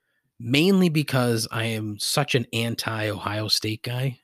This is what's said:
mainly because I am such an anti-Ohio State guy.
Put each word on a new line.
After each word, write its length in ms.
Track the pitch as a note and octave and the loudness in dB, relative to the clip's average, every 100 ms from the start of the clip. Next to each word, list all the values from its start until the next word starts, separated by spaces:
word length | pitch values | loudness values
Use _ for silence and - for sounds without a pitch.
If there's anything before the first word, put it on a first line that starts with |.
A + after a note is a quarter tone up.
| _ _ _ - | _ _ _ -10
mainly 500 | A#2+ C#3 F3+ F#3+ F3+ | 2 4 6 6 4
because 580 | D3+ C#3 C3 A#2+ A2+ A2+ | 2 2 2 2 2 -2
I 120 | A2+ A2+ | -4 -2
am 320 | A2 G#2+ G#2 | -4 -6 -6
such 360 | - - - B2+ | -2 -2 0 0
an 100 | A#2+ | -2
anti-Ohio 960 | A2+ A#2 A#2 A2+ A2 G#2+ G#2 G2+ G#2+ G#2+ | -4 -4 -4 -6 -4 -4 -4 -4 -4 -2
State 340 | - A2 A2 | -2 -2 -6
guy. 380 | A#2+ B2 C3+ B2 | -6 -4 -4 -6